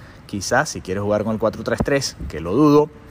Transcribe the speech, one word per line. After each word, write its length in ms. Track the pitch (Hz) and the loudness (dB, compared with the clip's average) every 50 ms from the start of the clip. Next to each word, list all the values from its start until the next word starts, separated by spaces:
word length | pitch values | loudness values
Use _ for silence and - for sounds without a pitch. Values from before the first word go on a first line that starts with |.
| - - - - - | -20 -20 -20 -20 -14
quizás, 420 | - - 101 95 - 123 127 156 - | -10 -8 -8 -4 0 0 0 0 -2
si 120 | - - | -6 -10
quiere 200 | - 92 92 98 | -8 -6 -6 -4
jugar 240 | 101 104 104 104 104 | -2 0 0 0 0
con 80 | 113 110 | -2 -2
el 60 | 101 | 0
cuatro 240 | 110 107 - - 110 | 0 -2 -2 -2 -4
tres 180 | 120 117 - - | -4 -2 -2 0
tres, 340 | - 143 139 135 - - - 87 - | 0 0 0 0 -4 -8 -8 -10 -10
que 120 | - 76 | -8 -8
lo 120 | 80 85 98 | -6 -2 2
dudo, 380 | 135 156 147 143 151 147 156 - - - - | 4 6 6 6 6 4 2 -2 -14 -20 -20